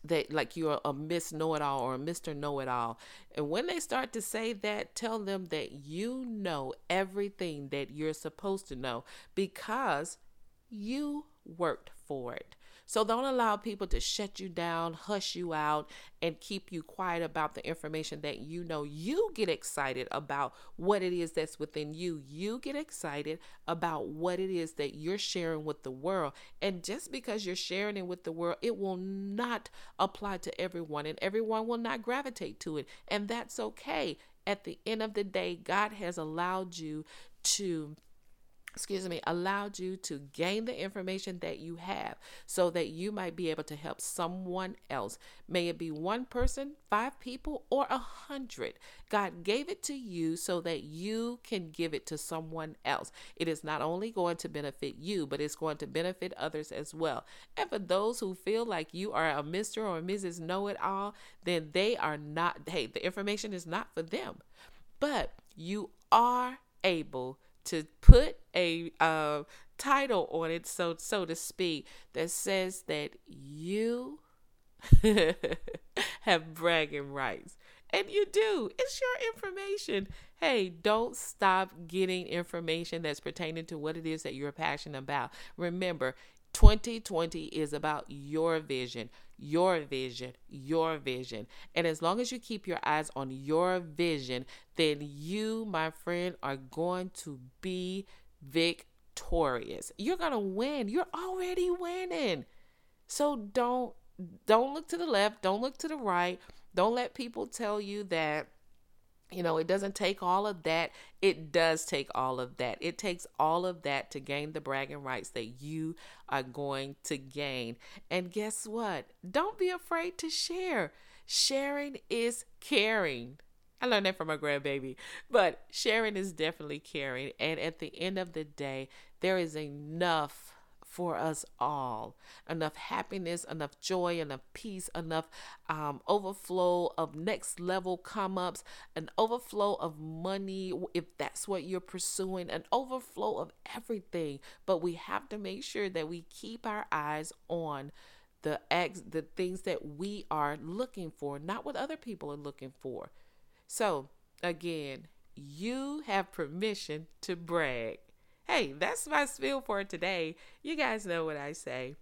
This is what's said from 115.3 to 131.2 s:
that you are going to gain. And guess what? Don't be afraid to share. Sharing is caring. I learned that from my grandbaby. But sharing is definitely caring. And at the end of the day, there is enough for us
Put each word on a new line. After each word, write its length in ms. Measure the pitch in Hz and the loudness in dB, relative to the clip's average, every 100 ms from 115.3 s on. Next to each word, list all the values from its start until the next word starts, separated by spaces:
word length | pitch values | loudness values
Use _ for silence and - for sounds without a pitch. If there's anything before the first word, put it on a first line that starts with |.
that 300 | - 113 123 | -6 -6 -8
you 360 | 147 160 160 170 - - - | -6 -4 -4 -6 -16 -20 -4
are 160 | 135 | -2
going 520 | 127 123 143 135 135 139 | -2 -6 -4 -2 -4 -8
to 140 | - 143 | -6 -6
gain. 580 | 135 139 143 127 117 120 - - - | -6 -6 -4 -4 -6 -8 -14 -18 -2
And 200 | 180 180 | -2 -2
guess 360 | 214 214 - 220 | -4 -4 -4 -6
what? 400 | 220 220 160 - _ 180 | -4 -2 -2 -6 _ -2
Don't 300 | 269 381 - | 0 0 0
be 100 | 359 | 0
afraid 460 | 359 - 339 349 - | 0 -2 -2 -2 -4
to 120 | 320 | -4
share. 640 | - - 349 370 262 156 - - - - | -2 -2 -2 0 0 0 -4 -20 -20 -2
Sharing 720 | - - 269 277 285 285 269 - | 2 4 4 0 -2 -4 -8 -2
is 360 | 233 233 233 - - | 2 2 0 -10 -16
caring. 800 | - 285 214 220 170 123 120 139 - - - _ | 2 4 6 4 2 0 -8 -12 -20 -20 -20 _
I 60 | 247 | 4
learned 200 | 214 196 | 6 4
that 100 | 190 | 2
from 120 | 160 | -2
my 80 | 151 | 0
grandbaby. 600 | 147 143 143 139 131 127 - - - | 2 2 2 -2 -4 -8 -12 -14 4
But 320 | 240 180 - - | 6 6 4 -10
sharing 460 | - 247 220 220 202 | 0 4 4 4 0
is 160 | 190 | -4
definitely 480 | 156 156 165 147 147 | 0 0 0 -8 -8
caring. 520 | - 156 139 127 139 - | -6 -4 -4 -4 -6 -2
And 220 | 147 160 | 0 0
at 180 | 165 - | -2 -4
the 200 | 156 - | -10 -4
end 180 | 180 190 | -2 -2
of 140 | 180 | -4
the 120 | 160 | -6
day, 440 | 151 - 139 135 135 - - - | -8 -6 -6 -4 -8 -14 -20 -2
there 180 | 185 185 | 2 4
is 180 | 170 151 | 2 -2
enough 960 | 151 143 147 165 175 160 147 - - - - - | -6 -8 -8 0 4 4 2 -6 -20 -20 -20 -20
for 320 | - - 175 | -16 -4 -2
us 280 | 107 | 2